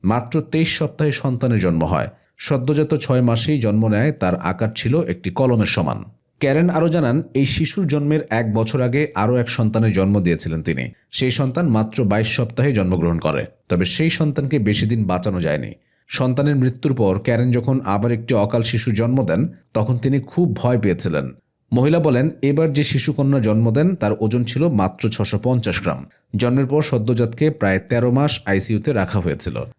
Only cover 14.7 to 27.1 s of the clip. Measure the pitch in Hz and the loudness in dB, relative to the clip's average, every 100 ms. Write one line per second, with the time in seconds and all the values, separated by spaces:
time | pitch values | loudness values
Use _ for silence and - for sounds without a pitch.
14.7 | 107 113 117 101 90 104 92 80 73 55 | 0 0 0 0 -2 -2 -2 -2 -2 -6
15.7 | - _ _ _ - 127 127 143 143 127 | -14 _ _ _ -2 0 0 0 2 0
16.7 | 123 143 131 104 95 - 117 123 120 117 | 0 -4 0 0 0 0 0 2 0 0
17.7 | 131 98 101 117 117 113 120 104 120 110 | -2 0 0 0 -2 0 0 0 0 0
18.7 | 110 - 104 117 131 127 82 160 - _ | 0 0 0 0 0 0 0 -2 -4 _
19.7 | - 110 123 135 139 - - 175 110 123 | -4 0 0 0 -2 -2 -2 0 0 0
20.7 | 123 101 87 92 76 65 - _ _ _ | 0 0 0 0 -2 -6 -12 _ _ _
21.7 | 117 135 170 160 123 151 - 139 143 160 | 2 4 4 2 2 0 0 0 2 2
22.7 | 139 147 135 - 147 139 139 110 107 113 | 2 2 2 0 0 2 2 2 2 2
23.7 | 113 170 190 104 107 110 120 120 - 165 | 2 0 0 -2 0 0 0 0 0 0
24.7 | 120 92 - 113 - 101 101 123 127 104 | 0 -2 -2 -4 0 -2 -2 0 0 0
25.7 | 85 90 65 69 _ _ 101 120 127 131 | -2 -4 -6 -10 _ _ -2 0 2 2
26.7 | 147 147 127 107 | 0 2 0 0